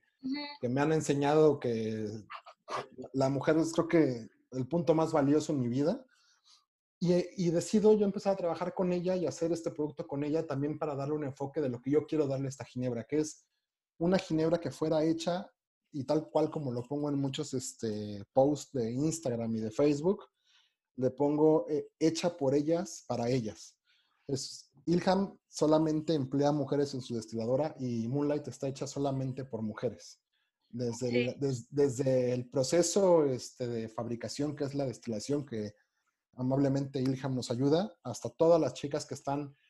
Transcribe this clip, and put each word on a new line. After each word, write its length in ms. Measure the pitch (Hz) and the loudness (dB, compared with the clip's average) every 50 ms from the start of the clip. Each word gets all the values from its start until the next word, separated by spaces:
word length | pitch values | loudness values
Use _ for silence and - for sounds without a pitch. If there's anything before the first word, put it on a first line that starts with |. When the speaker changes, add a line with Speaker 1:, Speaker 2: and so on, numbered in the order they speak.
| _ _ _ _ - | _ _ _ _ -8
Speaker 1:
Ujú. 100 | 262 269 294 294 - - - | -6 -6 -6 -8 -10 -10 -6
Speaker 2:
que 80 | 123 120 | -4 -2
me 120 | 123 139 | 0 2
han 100 | 147 156 160 | 2 2 2
enseñado 680 | 156 143 - 143 143 143 143 151 156 156 151 139 143 | 0 2 0 0 2 2 4 6 6 6 6 4 2
que 480 | - 123 117 113 110 110 110 110 110 104 107 107 98 - - - _ - - _ _ - - - - - - - 127 - - | -2 -4 -2 -2 -2 -2 -4 -4 -4 -6 -8 -10 -12 -14 -18 -18 _ -20 -20 _ _ -10 -8 -8 -8 -10 -14 -16 -14 -6 0
la 160 | 135 135 135 | 0 2 2
mujer 280 | 139 135 - 165 156 | 2 0 2 2 2
es, 160 | 160 160 160 - | 2 2 0 0
creo 140 | 170 160 | -2 0
que, 400 | 165 170 165 147 131 123 117 110 - _ _ _ _ | 4 4 4 4 4 2 -4 -8 -14 _ _ _ _
el 160 | 127 131 123 | -6 -6 -4
punto 280 | 123 165 175 147 160 160 | -2 -2 0 2 4 4
más 160 | 160 160 156 | 4 4 2
valioso 400 | 156 151 135 143 147 151 147 - 156 | 2 2 4 4 4 2 2 0 -2
en 80 | 135 | 0
mi 60 | 123 | 0
vida. 360 | 120 120 139 143 165 233 285 - _ _ _ _ _ _ _ _ _ - _ _ _ _ _ _ _ _ - | 0 0 2 2 0 0 -2 -6 _ _ _ _ _ _ _ _ _ -20 _ _ _ _ _ _ _ _ -4
Y, 140 | 175 170 180 180 175 - - - 170 | 0 2 2 2 2 -2 -4 -2 0
y 60 | 170 | 2
decido 420 | 160 170 165 - - 208 190 214 214 | 2 0 0 2 2 4 6 6 6
yo 120 | 208 208 | 6 4
empezar 280 | 196 - 214 - 196 196 | 0 0 -2 0 -2 0
a 40 | |
trabajar 360 | 190 175 170 160 - 180 180 - | 0 0 -2 0 -2 -4 -4 -2
con 180 | - 185 180 | -2 0 0
ella 240 | 180 180 170 180 185 | 0 0 0 0 0
y 120 | 185 165 | 0 -2
hacer 240 | 135 127 - 165 165 | -2 -2 -2 -2 -2
este 180 | 170 165 - 170 | -2 -2 -4 -8
producto 380 | - - 151 147 139 - 127 | -4 -4 -4 -4 -4 -8 -10
con 160 | - 139 139 147 | -6 -4 -4 -2
ella 240 | 147 151 160 160 | -2 -2 -2 -2
también 320 | 160 139 139 143 147 151 151 | -2 -4 -2 -2 -2 -2 -4
para 160 | 160 151 135 | -4 -4 -4
darle 180 | 139 139 143 151 | -4 -4 -4 -4
un 120 | 151 151 | -4 -4
enfoque 360 | 131 135 - 135 135 - 160 | -6 -6 -8 -10 -6 -4 -4
de 80 | 147 127 | -2 -2
lo 100 | 120 117 | -4 -4
que 120 | - 135 | -2 2
yo 160 | 143 151 151 | 2 2 2
quiero 180 | - 160 156 147 | 2 0 0 0
darle 200 | 135 135 131 135 | 0 0 -4 -4
a 20 | 131 | -6
esta 160 | 131 - 120 | -8 -10 -14
ginebra, 380 | - - 127 127 127 120 117 113 | -10 -8 -4 -4 -2 -2 -4 -6
que 160 | - 147 156 | -2 -2 -2
es 260 | 151 151 - - _ _ _ _ _ _ _ _ _ _ _ - | -2 -2 -6 -16 _ _ _ _ _ _ _ _ _ _ _ -2
una 180 | 165 175 190 | 2 2 2
ginebra 420 | 185 - - 160 156 160 160 170 165 | 2 2 0 0 2 2 2 2 0
que 120 | - 135 | -2 -6
fuera 320 | - - 156 160 160 156 156 | -4 -2 -2 0 2 2 2
hecha, 480 | 165 160 165 - 180 175 185 202 - _ _ _ _ _ _ _ _ | 2 0 0 -2 -4 -4 -4 -6 -10 _ _ _ _ _ _ _ _
y 140 | - 143 127 | -10 -8 -2
tal 240 | - 151 156 151 - | 0 0 0 0 2
cual 200 | - 151 156 151 | 2 2 2 2
como 220 | 156 160 139 127 | 0 -4 -4 -4
lo 100 | 120 123 123 | -4 -6 -6
pongo 260 | - 147 147 147 147 | -4 -4 -4 -2 -2
en 60 | 143 143 | 0 0
muchos, 340 | 139 139 135 156 143 - 135 | 0 -2 -2 -4 -6 -4 -4
este, 680 | 127 - - - - 113 110 104 107 107 104 104 101 104 _ - | -6 -6 -6 -10 -6 -4 -4 -4 -4 -6 -8 -8 -10 -12 _ 4
posts 380 | 131 135 147 147 139 - _ - | 4 6 6 4 0 -4 _ -4
de 180 | 123 113 113 123 | -2 -2 -2 -2
Instagram 600 | 131 151 160 151 - - 127 117 113 117 113 113 | 0 0 0 -2 -2 -4 -4 -2 -2 -2 -2 -2
y 40 | 110 | -2
de 120 | 110 110 | -4 -4
Facebook, 520 | - - 143 151 147 139 156 185 214 - - _ _ _ _ _ _ _ _ _ _ _ _ _ _ | 0 2 2 2 2 2 0 -2 -2 -2 -6 _ _ _ _ _ _ _ _ _ _ _ _ _ _
le 140 | 127 127 123 | -2 -2 -2
pongo, 560 | - - 147 143 151 151 156 156 156 165 170 - | 0 2 0 2 4 6 6 6 6 4 2 0
eh, 200 | 156 143 143 - _ - | -4 -4 -4 -6 _ 2
hecha 360 | 156 165 160 - - 175 175 | 2 2 2 2 -2 -2 -2
por 200 | - 139 131 139 | 0 0 2 2
ellas, 500 | 147 143 156 165 175 185 - - - - | 2 2 2 0 0 0 -4 -10 -16 -8
para 220 | - 120 117 117 120 | -6 -4 -2 0 0
ellas. 460 | 131 127 110 104 90 - - - _ _ _ _ _ _ _ _ _ _ - | 0 0 0 -4 -8 -10 -18 -20 _ _ _ _ _ _ _ _ _ _ -8
Es, 440 | - 139 135 - - - - - _ _ - - | -6 -6 -6 -6 -10 -12 -16 -20 _ _ -10 -2
Ilham 500 | 160 170 180 - 196 185 190 196 - - _ _ | 0 0 2 4 4 2 2 0 -2 -6 _ _
solamente 680 | _ - - 156 151 156 156 160 156 156 156 151 - 165 | _ -2 0 4 4 6 4 4 2 0 -2 0 0 0
emplea 360 | 143 127 131 143 139 143 147 | 0 0 -2 0 2 2 2
mujeres 420 | 151 147 135 139 147 143 143 139 135 | 2 0 0 0 0 0 0 0 -2
en 60 | 127 | -8
su 120 | - - 120 | -8 -6 -6
destiladora 600 | 113 - - 113 113 113 117 131 135 151 156 - 147 | -6 -6 -6 -6 -4 -2 0 0 0 0 -2 -4 -6
y 280 | 127 123 117 113 113 | -6 -4 -2 -2 -4
Moonlight 400 | 117 135 143 147 147 147 147 - | -2 -2 -2 0 0 -2 -2 -4
está 200 | - - - 139 | -8 -10 -6 -6
hecha 200 | 139 135 - 143 | -6 -6 -6 -8
solamente 580 | 135 - 143 143 139 135 131 131 131 123 135 127 | -8 -6 -4 -2 -2 -2 -2 -4 -6 -6 -8 -10
por 160 | - 113 107 | -10 -8 -6
mujeres. 580 | 110 107 - - 131 110 104 - - - - _ _ _ _ _ _ _ _ _ _ _ | -6 -6 -6 -4 -4 -6 -6 -6 -18 -20 -20 _ _ _ _ _ _ _ _ _ _ _
Desde 400 | - 120 123 120 113 - 127 120 | -8 -6 -4 -4 -4 -4 -4 0
el, 200 | 120 123 120 123 123 | 2 2 0 0 -2
Speaker 1:
Sí. 60 | - | -2
Speaker 2:
des-, 280 | 143 135 127 113 - _ | -2 -2 -2 -4 -8 _
desde 640 | 143 143 143 143 117 127 135 131 131 127 123 123 123 | 2 2 2 2 2 0 0 2 2 2 2 2 0
el 160 | 123 123 - | -2 -4 -4
proceso, 760 | - 139 131 - 170 175 170 - - 208 196 180 175 160 147 | -2 -2 0 2 4 2 2 4 2 2 4 6 6 6 4
este, 420 | 139 127 117 - - - - 127 | 2 0 -2 -6 -12 -10 -8 -6
de 220 | 120 120 113 113 113 | -4 -4 -4 -6 -6
fabricación, 680 | - 120 113 113 120 113 117 110 - - 143 151 139 | -6 -8 -6 -6 -6 -6 -6 -10 -4 -4 -4 -4 -2
que 80 | 143 143 | -4 -6
es 100 | 131 139 | -4 -2
la 120 | 143 139 | -4 -4
destilación, 600 | 127 107 - - 120 110 104 - - 143 147 139 | -4 -6 -8 -6 -6 -6 -6 -2 -2 -2 -2 -2
que 300 | - 113 107 104 104 - _ _ _ _ _ _ _ _ _ _ _ _ | -6 -6 -6 -6 -8 -10 _ _ _ _ _ _ _ _ _ _ _ _
amablemente 640 | - 127 127 135 143 139 135 135 139 139 135 - 135 | -6 -2 0 2 2 2 2 2 0 -2 -4 -4 -2
Ilham 320 | 127 135 131 131 - 131 131 | 0 0 -2 -2 -2 -4 -4
nos 140 | 123 113 - | -4 -4 -4
ayuda, 440 | 120 120 135 143 151 170 208 214 - _ - | -2 0 2 2 4 2 2 -2 -8 _ -10
hasta 260 | 127 117 - - 120 | -10 -10 -8 -8 -10
todas 300 | - - 165 165 170 160 | 0 2 6 6 6 6
las 120 | 147 123 - | 4 0 -2
chicas 320 | - - 139 147 147 143 | -4 -8 -4 -4 -6 -6
que 80 | - - | -6 -12
están 400 | - - 143 139 147 147 139 - _ _ | -10 -6 -4 -4 -4 -6 -8 -14 _ _